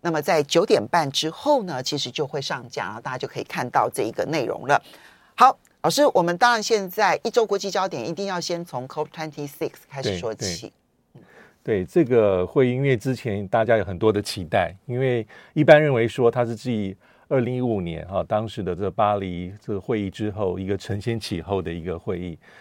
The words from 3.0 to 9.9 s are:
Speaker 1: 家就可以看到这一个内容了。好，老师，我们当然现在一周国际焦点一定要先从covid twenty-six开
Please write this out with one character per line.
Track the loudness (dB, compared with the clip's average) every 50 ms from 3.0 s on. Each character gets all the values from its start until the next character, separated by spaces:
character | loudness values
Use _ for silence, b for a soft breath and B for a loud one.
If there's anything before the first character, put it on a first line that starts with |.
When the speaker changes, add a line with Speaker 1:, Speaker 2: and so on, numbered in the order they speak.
| -10 -10
Speaker 1:
家 | -8 -6
就 | -8 -8
可 | -8 -8
以 | -10
看 | _ -6 -6 -6 0
到 | 2 2 2 2
这 | 0 -2
一 | -4 -4
个 | -2 -4 -4
内 | -2 -2 -2 -2
容 | -2 -4 -6 0
了。 | 2 2 2 B B B B B B B B B B B
好， | B 6 6 6 _ _ _ _ _ _
老 | 0
师， | 2 4 4 4 6
我 | 4 2
们 | 2 2 4
当 | 4 4 4
然 | 2 2
现 | 0 0 0 0 -4
在 | -2 0 2 2 2 0 _
一 | 0
周 | 2 2 2
国 | 2 0
际 | -4 -4 -4
焦 | -2 -2 -2 -2
点 | -4 -6 -6 -6
一 |
定 | -6 -6 -6
要 | -6 -6 -6
先 | -4 -6 -6 -6 -8
从 | -10 -10 -10 -10 -8
covid | -6 -6 -6 -6 -6
twenty-six | -12 -12 -10 -8 -10 -10 -10 -8 -6 -8 -8 -8 -10 _
开 | _